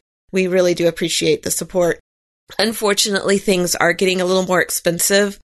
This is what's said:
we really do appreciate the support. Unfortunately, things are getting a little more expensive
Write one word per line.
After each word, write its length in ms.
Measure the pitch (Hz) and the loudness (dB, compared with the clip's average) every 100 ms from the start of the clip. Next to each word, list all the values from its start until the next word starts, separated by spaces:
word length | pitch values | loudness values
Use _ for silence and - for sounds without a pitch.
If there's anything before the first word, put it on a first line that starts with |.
| _ _ _ | _ _ _
we 160 | 190 185 | -2 0
really 260 | 185 180 | 2 2
do 140 | 165 170 | 2 0
appreciate 560 | 165 165 - 160 151 | 0 -4 -2 0 0
the 80 | - | -2
support. 480 | - 165 180 170 - _ _ _ _ - - | -6 -4 -2 0 -2 _ _ _ _ -12 -4
Unfortunately, 800 | 214 220 208 202 220 196 - 196 | -2 0 -2 0 0 0 0 0
things 380 | 208 185 175 - | 2 0 0 0
are 180 | 170 | 0
getting 260 | 175 185 185 | 2 0 0
a 60 | 180 | 0
little 200 | 190 185 | 0 0
more 140 | 180 | 0
expensive 760 | - - 175 170 - 196 202 202 _ | 0 -2 -2 -2 2 2 0 -4 _